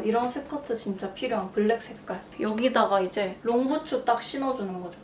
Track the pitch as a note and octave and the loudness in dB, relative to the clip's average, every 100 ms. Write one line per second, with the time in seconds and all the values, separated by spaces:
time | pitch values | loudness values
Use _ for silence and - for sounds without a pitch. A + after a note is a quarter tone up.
0 | G#3+ A#3 B3 C#4+ C#4 D4 - A3 G3+ F#3+ | 2 2 2 -2 -6 -8 -4 -4 -2 -4
1 | F#3+ - B3+ A3 F#3+ - G#3+ A#3 - - | -6 -6 -2 -2 -2 2 2 2 -2 -12
2 | - F#3 - - G#3+ G#3+ B3+ A#3 G3 G3 | -8 -10 -10 -4 -2 2 4 4 6 4
3 | F#3 G#3+ F#3+ F#3 A3+ A#3+ C4 D4+ - B3+ | 2 0 -2 -2 0 2 2 0 0 0
4 | - A#3 - C#4 C4+ B3 F#3+ F#3 F3 - | 2 2 0 -2 -2 -2 -2 -6 -8 -12